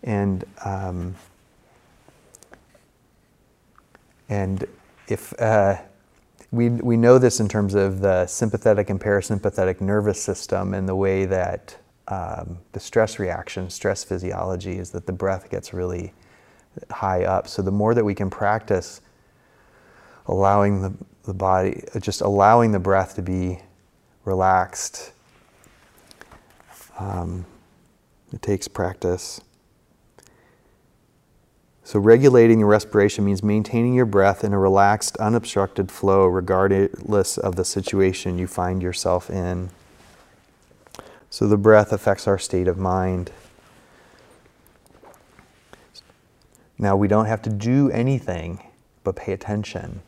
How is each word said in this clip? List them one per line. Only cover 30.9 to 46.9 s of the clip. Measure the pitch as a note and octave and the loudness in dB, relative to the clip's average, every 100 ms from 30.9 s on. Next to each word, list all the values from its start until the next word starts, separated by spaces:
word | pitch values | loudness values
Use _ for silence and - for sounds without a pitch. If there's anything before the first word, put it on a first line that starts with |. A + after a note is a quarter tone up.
| _ _ _ _ _ _ _ _ _ | _ _ _ _ _ _ _ _ _
So | - G#2+ | -4 2
regulating | G2+ A#2 C3+ B2+ A#2 A2+ | 8 8 10 8 8 8
your | G#2 | 6
respiration | G#2 - G#2+ G#2 - | 4 4 2 2 2
means | G2+ F#2+ | -2 0
maintaining | G#2 G#2 G#2 A#2 A#2+ | 0 -2 -2 -2 0
your | B2 A#2+ | 2 2
breath | G2+ G2 G2 | 4 4 2
in | G#2 | -2
a | G2+ | 2
relaxed, | F#2+ G2 G2+ G#2 - - | 2 4 4 2 -4 -4
unobstructed | G#2 A#2 A2+ - G2 - F#2 | -2 -2 -2 -2 -2 -2 -6
flow, | - G2 G2 F#2+ | -2 2 4 4
regardless | F#2 F2 F#2+ G2 G2 G2 - - G#2 F#2+ - | 2 0 2 2 2 0 -2 -4 -2 -2 -2
of | G2 F#2 | -4 -4
the | F2+ | -4
situation | - F#2 G2 F#2+ F#2 - F2 | -4 -4 0 0 0 -6 -6
you | F#2 | -6
find | - F2+ F#2 | -4 -4 -4
yourself | F2+ F2+ E2+ F2 - | -4 -4 -2 -2 -4
in. | F#2+ F2 F2+ F#2 - _ _ - - _ _ _ _ _ _ _ - - - _ | -8 -6 -6 -8 -14 _ _ -20 -20 _ _ _ _ _ _ _ -20 -20 -20 _
So | - G#2+ | -4 2
the | G#2 | 4
breath | G#2 G#2+ G#2 | 8 8 6
affects | G2+ - G2 - | 0 0 -2 0
our | G2 | -2
state | - F#2 F2+ | -2 -2 -2
of | F2+ | -2
mind. | F#2+ F#2 F#2 F#2 F2+ - - _ _ _ _ _ _ _ _ _ _ _ _ _ _ _ - - _ _ _ _ _ - _ - _ _ _ _ _ _ _ _ | -2 0 -2 -4 -8 -14 -20 _ _ _ _ _ _ _ _ _ _ _ _ _ _ _ -20 -20 _ _ _ _ _ -20 _ -20 _ _ _ _ _ _ _ _
Now, | G2+ | 0